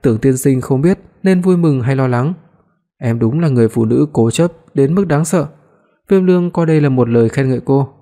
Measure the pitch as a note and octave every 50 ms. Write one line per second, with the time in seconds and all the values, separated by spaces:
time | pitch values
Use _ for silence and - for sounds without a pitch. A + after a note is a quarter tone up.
0 | - C3+ A2 A2 - C3+ C3 C3 - C#3 C3+ B2+ B2 - C#3 B2+ D3 F3 G3 -
1 | - - _ _ - F#3+ F#3+ F3+ F3+ F#3+ F3+ F3 E3+ D#3 C#3+ C3 A#2 C3 C3+ C3
2 | C3+ B2+ A#2+ A#2+ B2+ D#3 F#3 - _ _ _ _ _ _ _ _ _ _ _ _
3 | C#3 A#2 A#2 A#2 A#2 A2 A#2 D#3+ F3 D3+ C3 A#2+ A2+ A2 - A#2+ A2+ A2 A#2+ C3
4 | D3+ D3 D3 C3+ A2+ A2+ - - E3 F3 E3+ - _ _ _ - C#3 C3+ E3 G3+
5 | G3 E3 D3+ C#3+ E3 - - F3 C#3+ D3 - _ _ _ _ _ _ _ _ _
6 | _ - G3 F#3+ F#3 F#3 F#3 F3+ F3 F3+ - F3 E3 D#3 D#3+ D#3 D3 C#3+ C3 B2+
7 | B2 A#2 A#2 A#2+ A#2 A2+ - D3 C3+ C3 B2+ A#2+ - - C3+ C#3 C#3 C3+ - _